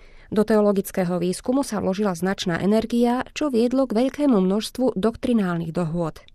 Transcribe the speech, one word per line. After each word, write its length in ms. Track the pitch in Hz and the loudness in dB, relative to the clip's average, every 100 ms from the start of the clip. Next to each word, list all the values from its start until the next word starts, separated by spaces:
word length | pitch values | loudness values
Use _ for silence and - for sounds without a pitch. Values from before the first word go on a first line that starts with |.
| - - - | -20 -20 -4
Do 160 | 202 214 | 0 2
teologického 720 | 214 208 196 190 - 175 180 | 4 4 2 -2 -2 -2 -2
výskumu 480 | 175 185 - 262 269 | -2 -2 -2 -2 -2
sa 160 | 202 | -2
vložila 320 | 180 190 208 | -2 0 -2
značná 480 | 165 185 196 185 165 | -2 -2 -2 -2 0
energia, 640 | 190 220 220 240 240 247 - | 2 2 2 2 2 0 -4
čo 160 | - 302 | -4 -2
viedlo 400 | 240 240 262 262 | 0 2 2 0
k 160 | 214 262 | 0 0
veľkému 320 | - 294 214 | 0 2 4
množstvu 560 | 185 208 - - 254 | 4 0 -4 -2 -2
doktrinálnych 800 | 190 214 233 247 233 185 170 165 | 0 -2 0 0 0 0 -2 -4
dohôd. 480 | 160 170 175 160 - - | -4 -2 -2 -4 -8 -18